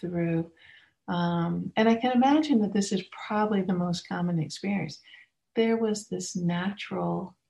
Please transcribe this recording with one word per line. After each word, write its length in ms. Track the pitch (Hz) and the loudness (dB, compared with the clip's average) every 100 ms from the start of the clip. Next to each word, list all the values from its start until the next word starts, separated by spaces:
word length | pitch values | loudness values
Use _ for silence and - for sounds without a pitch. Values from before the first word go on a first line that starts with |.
through, 500 | 175 175 170 165 165 - - - _ _ - | -6 -2 0 0 -2 -10 -20 -20 _ _ -4
um, 640 | 175 175 170 170 175 180 - | -2 0 0 0 -2 -2 2
and 120 | 226 | 4
I 80 | 226 | 4
can 160 | 247 | 2
imagine 480 | 247 262 302 302 233 | 4 6 4 4 2
that 120 | 202 | 2
this 200 | 208 202 | 0 0
is 100 | 190 - - - | -2 -4 -12 -4
probably 360 | 214 214 208 | -2 0 0
the 100 | 185 | 0
most 340 | 180 175 175 - | 0 0 -4 -4
common 320 | 180 175 165 | -4 0 0
experience. 600 | 151 - 196 202 151 - - - _ _ _ - | -2 -6 -4 -4 -4 -10 -20 -20 _ _ _ 0
There 220 | 226 226 | 2 2
was 280 | 220 208 - | 0 -2 -4
this 300 | 180 185 185 | -8 -6 -4
natural 960 | 175 175 185 202 - 180 170 170 185 - | -2 0 -2 -4 -6 -4 -2 -4 -6 -14